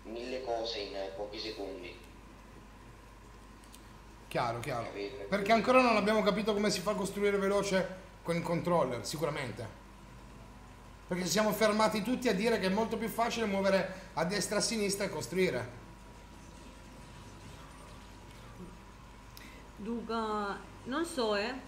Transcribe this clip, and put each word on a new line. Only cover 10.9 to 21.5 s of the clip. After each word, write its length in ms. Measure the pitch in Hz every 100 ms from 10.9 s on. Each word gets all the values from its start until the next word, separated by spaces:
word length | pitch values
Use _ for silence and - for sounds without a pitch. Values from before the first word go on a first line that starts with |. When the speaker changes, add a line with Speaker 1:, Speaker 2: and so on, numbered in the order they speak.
| - -
Speaker 2:
Perché 160 | 180
ci 60 | 180
siamo 220 | 196 214
fermati 520 | 196 214 208 220 214
tutti 240 | 202 254 247
a 60 |
dire 260 | 185 226 220
che 80 | 185
è 20 |
molto 280 | 196 220 214
più 100 | 220
facile 380 | - 233 233 220
muovere 640 | 196 196 190 - - -
a 120 | - 170
destra 320 | 202 180 208
e 20 |
a 20 |
sinistra 440 | - 226 202 190 196
e 40 |
costruire. 600 | 156 - 180 180 127 110 - - - - - - - - - - - - - - - - - - - - - - - - - - - 120 - 180 - - - - - - - - - - -
Speaker 3:
Duca, 840 | 208 233 208 226 220 214 202 190 - - -
non 200 | 269 339
so, 300 | - 226 202
eh. 180 | 214